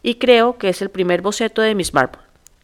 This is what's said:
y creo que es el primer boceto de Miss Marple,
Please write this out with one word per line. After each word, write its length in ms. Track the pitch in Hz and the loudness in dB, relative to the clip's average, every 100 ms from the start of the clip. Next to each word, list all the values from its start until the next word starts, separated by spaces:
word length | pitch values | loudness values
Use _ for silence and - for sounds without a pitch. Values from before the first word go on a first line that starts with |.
y 140 | 240 233 | -6 0
creo 420 | 254 240 240 247 | 4 4 4 0
que 100 | 190 | -4
es 140 | 175 | -4
el 80 | 196 | -4
primer 320 | 190 180 175 | -4 -2 0
boceto 400 | 190 208 220 - | -2 -4 -4 0
de 120 | 220 | 0
Miss 200 | 208 165 | 0 -2
Marple, 260 | 143 127 - _ _ _ _ | 0 -2 -4 _ _ _ _